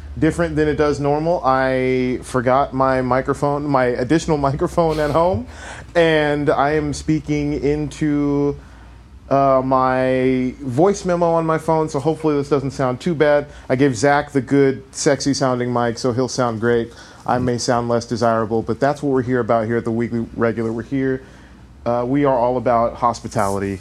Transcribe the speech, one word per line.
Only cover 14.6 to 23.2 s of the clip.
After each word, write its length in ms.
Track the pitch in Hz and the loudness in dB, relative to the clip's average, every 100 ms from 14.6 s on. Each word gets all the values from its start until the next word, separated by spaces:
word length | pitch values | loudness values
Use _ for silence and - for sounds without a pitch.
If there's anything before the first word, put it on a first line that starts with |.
| 135 135 - | 2 0 -8
sexy-sounding 800 | - 151 139 143 131 135 123 123 | -2 0 0 0 0 0 0 -2
mic, 260 | 120 120 113 | 0 -2 -2
so 140 | 131 | -2
he'll 160 | 117 123 | -2 -2
sound 320 | - 120 107 | -2 -2 0
great. 320 | 117 120 117 - - - - | 0 0 -2 -10 -20 -10 -2
I 120 | 123 | -2
may 180 | 127 117 | 0 -2
sound 300 | - 120 120 | 0 0 0
less 180 | 117 117 | -2 -2
desirable, 560 | 113 117 113 110 113 | 0 2 2 0 -2
but 200 | 117 110 | -2 0
that's 200 | 135 147 | -2 0
what 100 | 143 | 0
we're 100 | 131 | 0
here 180 | 117 127 | 0 0
about 280 | 117 117 110 | 2 0 0
here 100 | 117 | -2
at 80 | 117 | -2
the 60 | |
Weekly 340 | 113 117 117 110 - | -2 -2 -4 -6 -2
Regular. 380 | 117 110 113 | -2 0 -4
We're 100 | 117 | -6
here 400 | 117 135 135 131 - - - - - - 120 | -6 -4 -2 -4 -8 -20 -20 -20 -20 -10 -4
uh, 160 | 120 | -2
we 220 | 123 143 143 | 0 2 2
are 120 | 127 | 2
all 200 | 123 127 | 2 0
about 380 | 120 117 117 - | 2 2 0 0
hospitality 840 | 120 113 | -2 -2